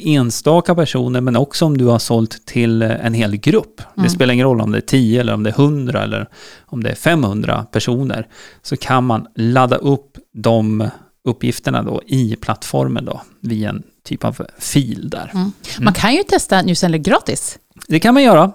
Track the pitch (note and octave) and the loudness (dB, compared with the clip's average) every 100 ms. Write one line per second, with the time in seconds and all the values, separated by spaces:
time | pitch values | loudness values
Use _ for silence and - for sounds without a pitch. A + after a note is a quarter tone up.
0 | D#3+ D3 A#2+ - C#3+ E3+ - F3 D3+ C3 | 2 2 2 0 2 2 2 0 0 0
1 | B2 B2 B2+ A#2 C#3 - D#3+ C#3 A#2+ A#2 | -2 0 0 0 0 0 0 2 4 2
2 | - A#2 A2+ - - A#2+ A#2 A2+ A2+ A#2 | 2 0 0 -4 -6 -2 2 2 0 -2
3 | A#2 A2+ A2 G#2 C#3+ G#3+ - - - - | -2 0 -2 0 0 0 0 -8 -12 -2
4 | F3+ - B2+ B2 C3 A#2+ G#2+ G#2+ - C3+ | 0 2 2 2 2 2 0 -2 0 2
5 | A2+ A#2+ A#2+ G#2+ G#2+ G#2 C#3+ D3 B2 - | 4 2 0 -2 -2 2 2 2 -2 -4
6 | G#2+ G#2+ G#2+ - - - _ B2 A2 - | -4 -4 -8 -14 -20 -20 _ -6 -6 -4
7 | D3+ E3 A2 G#2 - - A#2 A2 - B2 | -2 0 0 -2 -4 -6 -4 -4 -2 -2
8 | C3+ A2 A2 - - - - C3+ - B2+ | -4 -6 -10 -18 -20 -20 -10 -8 0 0
9 | B2+ A2 - - A2+ B2+ B2+ C3 C#3 C#3 | 2 -2 -4 -4 0 2 2 0 0 -2
10 | - - - - G#2+ A2+ G#2+ G#2+ G#2+ - | -4 -20 -20 -4 0 2 2 0 -4 -8
11 | _ _ B2+ A#2 A#2+ - - A#2+ A2+ A#2 | _ _ -6 -2 -4 -4 -4 -4 -4 -6
12 | - C3+ A2+ A2+ - G#2+ - C#3 C3 A#2 | -2 0 0 -2 -6 -6 -4 -2 -2 -4
13 | B2 - - _ A2+ A2 G#2 G2+ - _ | -6 -10 -14 _ -6 -4 -4 -6 -12 _
14 | - C3 A#2 - - - - C#3+ B2+ - | -12 -6 -6 -6 -12 -12 -4 -2 0 -4
15 | - - - F#3+ G3 - - - A3 F3+ | -8 -10 -8 -6 -6 -6 -14 0 0 2
16 | G#3 D4+ G4+ F#4+ - F#3+ F3+ E3+ F3 D#3+ | 2 0 2 0 2 2 2 0 0 0
17 | D#3+ D#4 - - - - _ _ - D#3+ | 0 0 0 -6 -8 -12 _ _ -2 2
18 | A3 C4 C4 E3 F#3+ | 4 6 6 6 4